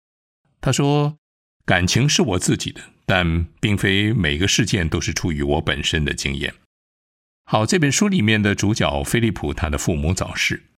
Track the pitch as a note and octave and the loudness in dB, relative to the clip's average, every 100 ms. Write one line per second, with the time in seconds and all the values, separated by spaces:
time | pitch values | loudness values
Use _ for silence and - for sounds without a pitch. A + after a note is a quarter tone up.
0 | _ _ _ _ _ _ C#3 B2+ C#3+ D3 | _ _ _ _ _ _ -2 0 2 2
1 | D3 D3+ _ _ _ _ - F#2 F2+ G#2 | 0 -4 _ _ _ _ 0 2 2 2
2 | D3 - C#3+ F2+ - G#2 - - - _ | 2 2 2 0 0 0 -2 -12 -18 _
3 | - F#2 F2 E2 E2 - G#2+ G2 G2+ G2 | -2 0 2 0 -2 -2 -2 0 2 2
4 | G#2+ A#2+ D#2+ C#2+ G2 - G2 G#2+ D#2+ F2 | 2 2 0 0 0 0 0 0 0 -2
5 | E2+ D#2 F#2 D2 C#2+ D2 D2+ C#2+ - D#2+ | -4 -4 -4 -2 0 0 -2 -4 -2 -2
6 | C#2+ - - C#2 C#2+ - _ _ _ _ | -2 -4 -6 -6 -8 -10 _ _ _ _
7 | _ _ _ _ - A2 A2 F#3 C#3+ - | _ _ _ _ -4 0 2 2 2 2
8 | G#3 F#3+ G#2+ A2 G2+ G2 G2+ A2 E2+ C#2+ | 2 2 2 2 2 2 0 0 0 -2
9 | C#2 - A2 - D2 D2+ D#2 D2 - D2+ | -2 0 0 -2 -6 -4 -4 -2 -2 -2
10 | D#2 F#2 - - - - - | 0 -2 -4 -4 -4 -4 -10